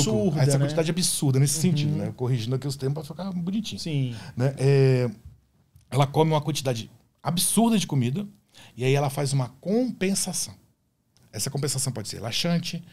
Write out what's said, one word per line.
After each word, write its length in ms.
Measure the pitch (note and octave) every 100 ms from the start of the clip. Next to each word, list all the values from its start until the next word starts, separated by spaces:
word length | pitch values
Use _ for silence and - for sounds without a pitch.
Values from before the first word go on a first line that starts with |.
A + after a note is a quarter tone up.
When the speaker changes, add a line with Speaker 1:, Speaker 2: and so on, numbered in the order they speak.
| C#3+
Speaker 1:
absurda, 320 | G#3+ G3+ D3+
Speaker 2:
essa 160 | C#3 C#3
Speaker 1:
né? 60 | C#3+
Speaker 2:
quantidade 240 | D#3 D#3+
absurda 480 | E3+ F3 - C#3+ B2+
nesse 160 | C#3+ -
Speaker 1:
Uhum. 60 |
Speaker 2:
sentido, 340 | F3+ D3 G#2 G2
né? 160 | G#2+
Corrigindo 400 | G#2+ B2 B2+ G#2+ C3
aqui 100 | C#3+
os 100 | C#3
termos 180 | C3
pra 100 | D3
ficar 280 | D3+ D#3+ G3
bonitinho. 480 | F3+ E3+ G#3+ - G3
Speaker 1:
Sim. 340 | E3+ C#3+ B2+ A2+ - -
Speaker 2:
Né? 180 | C3+ C3+
É, 520 | C3+ C#3 C3+ B2+ B2 - - - _ _ _ _ _
ela 160 | C3+
come 280 | C#3 D3 D#3+
uma 80 | D#3
quantidade 500 | C#3+ D3 C3+ A2 - - _ _
absurda 560 | - F3 - G#3 A#3 A3
de 80 | -
comida 400 | C#3 A#2+ D#3+ G3+ - _ - - -
e 80 |
aí 80 | C3
ela 160 | C#3+ C#3+
faz 240 | D#3+ C#3
uma 180 | C3+ A#2+ -
compensação. 920 | E3+ A3 B3+ - F#3 G3 - - - - _ _ _ _ _ _ _
Essa 180 | G#2+ -
compensação 420 | C3+ C#3+ C3 C3+
pode 160 | A2 G2+
ser 100 | F2
laxante, 640 | A2+ - F3 E3+ E3+ E3+ -